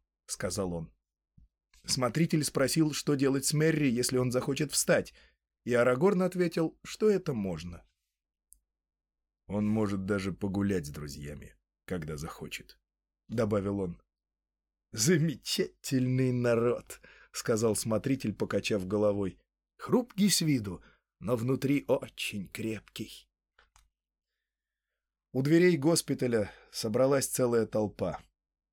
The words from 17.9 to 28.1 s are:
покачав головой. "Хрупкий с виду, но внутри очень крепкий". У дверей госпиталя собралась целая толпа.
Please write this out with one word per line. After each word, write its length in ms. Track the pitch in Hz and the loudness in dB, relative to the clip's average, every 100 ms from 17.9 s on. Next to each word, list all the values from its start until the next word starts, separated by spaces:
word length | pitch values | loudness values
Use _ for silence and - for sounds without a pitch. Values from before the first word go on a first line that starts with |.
| 107 127 135 110 | -2 0 -2 -2
покачав 520 | 95 104 101 - 110 92 | -4 -2 -2 0 -2 0
головой. 520 | 104 104 101 95 - _ _ _ - | 2 2 2 -2 -6 _ _ _ -14
"Хрупкий 520 | - 214 240 - 202 | 0 0 0 0 2
с 120 | - | 4
виду, 420 | 160 131 98 87 - _ _ - | 2 0 -2 -10 -14 _ _ -10
но 160 | 90 120 | -2 -2
внутри 480 | 123 131 135 143 - | 0 0 0 0 2
очень 600 | 135 123 - - 104 87 | 0 -2 -8 -8 -8 -10
крепкий". 800 | - 110 107 - - 110 - - _ _ _ _ _ _ _ _ _ _ _ _ _ _ _ _ _ _ _ _ | -8 -6 -8 -10 -12 -12 -16 -20 _ _ _ _ _ _ _ _ _ _ _ _ _ _ _ _ _ _ _ _
У 100 | 127 | -2
дверей 360 | 139 165 180 160 | 4 6 6 4
госпиталя 760 | 147 165 - 135 127 117 98 - - | 4 2 0 -2 0 0 -2 -8 -16
собралась 540 | - 113 120 131 139 - | -6 -2 2 4 2 0
целая 400 | - 123 117 107 | 0 2 2 2
толпа. 560 | 107 104 - 90 | 0 -2 -2 -6